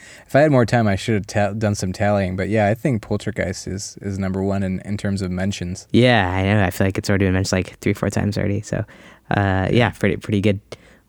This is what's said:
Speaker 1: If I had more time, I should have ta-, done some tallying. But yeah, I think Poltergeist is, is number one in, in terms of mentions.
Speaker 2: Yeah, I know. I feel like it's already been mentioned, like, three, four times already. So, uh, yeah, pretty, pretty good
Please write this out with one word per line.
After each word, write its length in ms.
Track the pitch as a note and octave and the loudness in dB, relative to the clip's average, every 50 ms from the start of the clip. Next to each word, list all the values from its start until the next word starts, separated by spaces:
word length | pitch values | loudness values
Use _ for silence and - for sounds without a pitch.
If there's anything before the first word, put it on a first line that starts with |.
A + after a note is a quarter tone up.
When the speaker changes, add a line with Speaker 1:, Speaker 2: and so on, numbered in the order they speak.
| - - - - - | -20 -20 -20 -20 -6
Speaker 1:
If 80 | - - | 0 2
I 20 | C3+ | 4
had 100 | D3+ D#3 | 4 6
more 140 | C#3 B2+ A#2 | 4 4 4
time, 220 | - B2+ A#2+ A2+ | 4 2 2 2
I 80 | G#2 G2 | 2 0
should 200 | F#2+ - - A2 | 0 0 0 -2
have 120 | G2+ F#2 | -2 -2
ta-, 240 | - - G#2+ G#2 G2 G2+ A2 | -2 -2 -2 0 0 -2 -2
done 160 | A2 G#2 G#2 | -2 -2 0
some 160 | - G#2 F#2 | -2 -4 -4
tallying. 460 | F2+ - G2 G2+ G#2 G2+ G2 F2+ F#2 | -4 -2 0 2 2 2 0 0 -2
But 100 | F#2+ F#2 | -4 -2
yeah, 200 | F#2+ G#2+ A2 G#2 | 0 0 2 2
I 60 | G2+ A2+ | 2 2
think 280 | - - D#3 B2 G#2 | 0 -2 -2 -2 -2
Poltergeist 640 | - - G#2 G2 - A2 G2 - F2+ F2+ F#2 - - | -4 -4 -6 -4 -4 -6 -4 -4 -4 -4 -4 -6 -8
is, 300 | F#2 F#2 F#2+ - - - - | -8 -8 -8 -10 -12 -14 -12
is 160 | - G2+ G2 | -10 -8 -6
number 240 | F#2+ G2 F#2+ F#2+ F#2+ | -4 -4 -2 -2 -2
one 220 | F#2+ G2 G2 G2 G2 | 0 0 0 -2 -2
in, 160 | F#2 F#2 - - | -4 -4 -6 -6
in 100 | F#2 G#2 | -8 -6
terms 260 | G2+ - G2+ G2 F#2+ | -4 -4 -4 -4 -2
of 80 | F#2+ F2+ | -4 -4
mentions. 600 | F2+ F2+ F#2+ G2+ G2 - F2+ F2+ F2+ - - - | -4 -2 -2 -4 -4 -4 -6 -8 -8 -10 -6 0
Speaker 2:
Yeah, 380 | - A2+ B2 B2+ A#2+ A2 F#2+ F2+ | 4 4 6 6 6 4 4 2
I 120 | F#2 F#2+ F#2+ | 2 0 2
know. 200 | G2 G#2 G#2+ F#2+ | 2 4 4 2
I 60 | F2+ | 2
feel 160 | - - G2+ | 0 0 0
like 100 | G2 F#2 | 0 0
it's 120 | A2 - - | -2 -2 0
already 160 | G2+ F#2+ G2 | 2 2 2
been 80 | F#2 F#2 | 2 2
mentioned, 180 | F#2+ G2 - G2 F#2 F#2 | 2 0 0 0 -2 -2
like, 120 | - - - | -4 -6 -4
three, 120 | - G2 | -2 -2
four 180 | G2+ - G2+ G2 | -2 0 -2 -2
times 280 | - - - G#2 G2 | 0 0 -2 -2 -2
already. 240 | G2 G2 G2+ G2+ G#2 | -2 -2 -2 -2 -4
So, 240 | - - G2+ G2 A2 - - - - - - _ _ - | -4 -4 -4 -4 -4 -6 -10 -20 -20 -20 -20 _ _ -2
uh, 360 | - G2+ G2+ G2 F#2+ F#2+ F#2 F#2 | 0 2 2 2 2 0 0 2
yeah, 200 | G2 A#2 A#2+ F#2+ | 2 2 2 2
pretty, 260 | - - - G2+ - | 0 0 -2 -2 -2
pretty 240 | G2+ - - G#2+ G2+ | -2 -4 -2 -2 0
good 220 | F#2+ G#2+ G2+ G#2 - - - - - - - _ _ | 2 2 0 0 -4 -12 -20 -20 -20 -20 -20 _ _